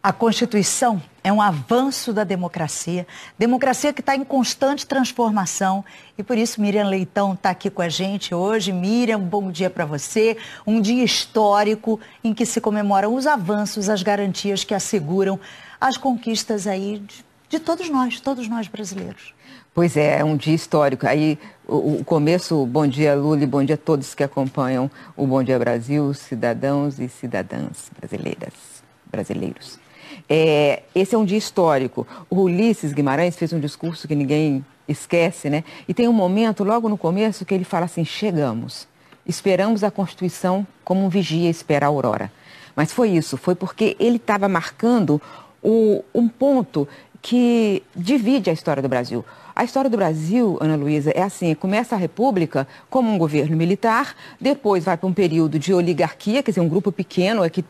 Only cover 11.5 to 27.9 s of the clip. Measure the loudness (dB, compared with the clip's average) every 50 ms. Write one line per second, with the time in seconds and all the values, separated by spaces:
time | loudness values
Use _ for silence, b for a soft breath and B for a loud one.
11.5 | 4 4 4 2 0 -2 -2 -4 -4 -4 B B B B B -4 0 0 -2 -2
12.5 | -2 -2 -2 0 -2 0 0 2 2 2 2 2 -2 0 2 0 0 0 0 -2
13.5 | -2 -2 -2 -4 -4 -4 -2 -2 -2 0 0 0 0 0 0 -2 -4 -4 -4 -4
14.5 | -4 -4 -2 -4 -4 -4 -2 -2 -2 -2 -2 -2 0 0 0 0 -2 -4 B B
15.5 | B B B B B B -2 -2 -2 0 -2 -2 -2 -2 -2 -4 -4 -4 -4 -4
16.5 | -4 -4 -2 -4 -4 -4 -4 -6 -8 -10 -12 -18 -20 -20 -20 _ _ _ _ _
17.5 | -6 -4 -2 -4 -4 -4 -4 -2 0 0 0 0 -4 -4 -4 -6 -4 -4 -6 -6
18.5 | -6 -6 -6 -8 -10 -12 -10 -10 -8 -10 -10 -10 -12 -16 -20 -20 _ B B B
19.5 | B B B B _ 2 2 2 4 2 2 4 4 2 2 2 0 0 2 0
20.5 | 0 0 0 0 2 2 2 2 0 0 0 0 2 2 2 0 0 B B B
21.5 | B B -8 -2 -2 0 0 0 -2 -2 0 0 0 2 4 2 2 2 0 -2
22.5 | -2 0 0 0 0 2 2 2 2 2 2 2 2 2 2 2 2 2 2 0
23.5 | 2 0 2 0 0 -2 0 0 0 0 0 -8 -4 -4 -4 -2 0 -4 -4 -2
24.5 | -2 -2 -2 -2 0 -2 -2 -4 B B B B B -4 -2 0 2 0 2 2
25.5 | 0 0 2 0 -2 -2 -2 -2 0 0 0 0 -2 -6 -8 -10 -6 -2 -2 -2
26.5 | -2 -2 -2 -2 0 0 -2 -2 -4 -6 -10 -10 -10 -12 -10 -6 -4 -6 -6 -6
27.5 | -8 -8 -8 -8 -10 -14 -18 -20